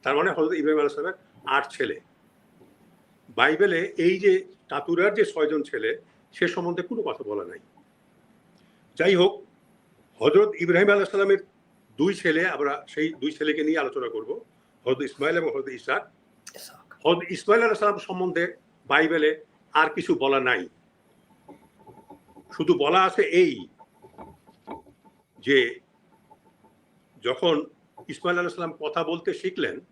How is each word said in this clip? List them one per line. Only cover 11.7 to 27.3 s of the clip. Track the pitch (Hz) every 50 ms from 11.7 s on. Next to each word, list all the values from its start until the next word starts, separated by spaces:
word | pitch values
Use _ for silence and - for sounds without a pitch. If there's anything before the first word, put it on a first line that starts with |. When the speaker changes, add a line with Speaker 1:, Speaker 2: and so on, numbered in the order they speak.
| _ _ _ _ _ -
Speaker 1:
দুই | 147 185 196
ছেলে, | 170 - 175 156 160 175 185 160
আমরা | 135 147 143 143 143 139 - -
সেই | 151 156 160 156 - 131
দুই | 151 147
ছেলেকে | - 156 151 151 156 151
নিয়ে | 156 160 160 143
আলোচনা | 131 - 139 127 117 110
করব, | 107 110 110 143 - - _ _ _ _ _ _ _ _
হযরত | 120 131 131 143
ইসমাইল | 127 - - 143 156 165 170
এবং | 165 151 -
হযরত | 139 135 135
ইসহাক। | 127 - - - - 302 - - _ _ _ _ _ _ _ - _
Speaker 2:
ইসহাক। | - - - - - _ _ - _ _
Speaker 1:
হযরত | 156 175 170 - - 185
ইসমাইল | - - - 208 233 233
আলাইহিস | 220 214 -
সালাম | 208 208 202 -
সম্বন্ধে | - - 185 180 185 180 160 165 170 180 - _ _ _ _ _ _
বাইবেলে | - 135 147 160 160 165 165 151 151 156 - - _ _ _ _ _ - 151
আর | 156 160 156
কিছু | - 156 - 170 - 131
বলা | 135 139 135
নাই, | 127 127 123 98 90 - _ _ _ _ _ _ _ _ _ _ _ _ _ _ _ - - _ _ _ _ _ _ - - - - _ - _ _ _ _ - _ _ -
শুধু | - 160 - 180 - 143
বলা | 143 170 185 185 190
আছে | 180 - - 151 165 175 185
এই | 160 131 - - - _ _ - _ _ _ _ - _ - - - - _ _ _ _ _ _ - - - _ _ _ _ _ _ _ _ _ _ _ _ -
যে | 131 139 135 123 117 - - _ _ _ _ _ _ _ _ _ _ - _ _ _ _ _ _ _ _ _ _ _ _ _ _ _ _ _ -
যখন | 120